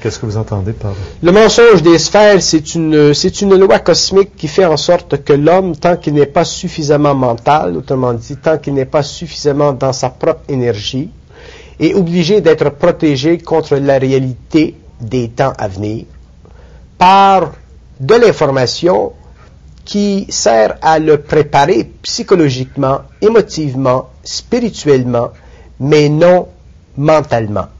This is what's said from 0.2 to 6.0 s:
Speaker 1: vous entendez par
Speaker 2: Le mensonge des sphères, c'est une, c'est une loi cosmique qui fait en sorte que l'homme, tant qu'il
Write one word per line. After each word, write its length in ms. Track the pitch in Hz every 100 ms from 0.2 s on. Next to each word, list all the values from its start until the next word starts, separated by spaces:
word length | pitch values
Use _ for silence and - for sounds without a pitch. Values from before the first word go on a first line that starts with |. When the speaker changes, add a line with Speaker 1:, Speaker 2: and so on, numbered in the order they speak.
| 113
Speaker 1:
vous 120 | 104
entendez 360 | 107 101 95
par 180 | 113 104 98 95 -
Speaker 2:
Le 80 | 170
mensonge 500 | 202 220 226 233 190
des 160 | 165 165
sphères, 440 | - 202 208 196
c'est 340 | - 160 151 170
une, 380 | 156 156 147
c'est 280 | 143 - -
une 160 | 202 190
loi 220 | 196 208
cosmique 560 | - 165 - 190 190 -
qui 120 | 151
fait 180 | - 180
en 120 | 151
sorte 460 | - 175 - 143
que 100 | 139
l'homme, 420 | 143 151 185 190 151
tant 200 | 175
qu'il 180 | 170